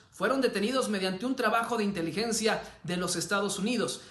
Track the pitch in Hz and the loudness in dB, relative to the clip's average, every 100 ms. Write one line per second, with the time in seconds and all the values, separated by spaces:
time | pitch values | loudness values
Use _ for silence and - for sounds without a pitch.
0 | - - 202 269 240 196 208 262 202 202 | -18 -2 0 2 2 2 0 2 0 0
1 | 190 185 247 254 220 233 233 233 202 180 | 0 -2 -2 0 2 2 0 0 0 0
2 | 165 160 233 220 214 190 - - 160 180 | -2 -2 -2 2 2 0 -4 -12 -4 -2
3 | 175 165 151 202 202 185 214 240 170 - | -2 -2 0 0 0 0 0 0 0 -4
4 | - | -10